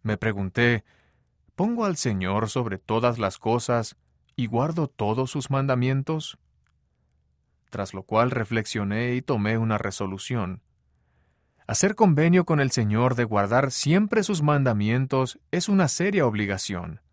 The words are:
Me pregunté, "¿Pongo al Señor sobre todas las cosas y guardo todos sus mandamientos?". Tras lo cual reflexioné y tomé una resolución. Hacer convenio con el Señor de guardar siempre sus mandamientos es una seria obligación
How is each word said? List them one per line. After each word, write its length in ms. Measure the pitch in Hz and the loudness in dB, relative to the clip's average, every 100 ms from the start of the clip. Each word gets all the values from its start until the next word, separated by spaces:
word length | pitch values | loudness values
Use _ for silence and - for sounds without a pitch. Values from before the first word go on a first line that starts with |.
Me 160 | 113 104 | -4 -2
pregunté, 680 | 113 101 95 - 120 113 _ _ _ _ _ _ _ - | -2 -4 -4 2 2 2 _ _ _ _ _ _ _ -4
"¿Pongo 280 | 202 233 | -2 0
al 140 | 208 170 | -2 0
Señor 520 | 123 98 92 101 110 | -2 0 0 0 0
sobre 280 | 135 117 95 | -2 -4 -6
todas 420 | - 113 123 117 | -2 2 2 0
las 180 | 101 - | -4 -2
cosas 600 | 113 120 - 117 110 - _ _ _ - | -2 0 0 -2 -2 -12 _ _ _ -6
y 100 | 117 | -2
guardo 400 | 117 147 165 147 | 0 0 -2 -4
todos 420 | - 104 113 131 | -2 -2 0 -2
sus 200 | 147 127 | -4 -2
mandamientos?". 880 | 135 135 127 127 135 135 156 - - _ _ _ _ _ _ _ _ _ _ _ _ _ | -2 0 0 0 0 -2 -6 -6 -16 _ _ _ _ _ _ _ _ _ _ _ _ _
Tras 240 | 98 98 | -8 -8
lo 100 | 95 | -8
cual 280 | - 107 123 | -2 0 2
reflexioné 840 | 123 107 113 104 113 101 104 123 123 | 0 -2 -2 -2 -4 -2 -2 -2 -4
y 60 | |
tomé 360 | 127 120 104 113 | -2 -2 0 0
una 200 | 113 104 | 0 0
resolución. 840 | 98 - 98 95 - 123 92 92 _ _ _ _ _ _ _ _ _ _ - | -2 -4 -6 -6 -6 -6 -6 -8 _ _ _ _ _ _ _ _ _ _ -6
Hacer 280 | 110 196 214 | 0 0 4
convenio 500 | 208 147 160 180 175 | 4 6 6 4 4
con 160 | 151 | 2
el 100 | 135 | 2
Señor 440 | - 107 107 123 120 | 0 0 2 2 0
de 100 | 113 | 0
guardar 460 | 104 101 120 139 | 0 2 2 2
siempre 520 | - 139 180 208 220 | -2 2 2 2 0
sus 180 | 196 185 | 0 0
mandamientos 960 | 147 147 131 104 104 123 131 135 131 - _ | 2 2 2 2 0 0 0 0 -2 -6 _
es 160 | 175 196 | -4 2
una 220 | 196 156 | 2 2
seria 360 | - 185 202 127 | 0 0 2 2
obligación 760 | 107 101 95 - 92 87 78 _ | 0 -2 -4 -4 -6 -8 -12 _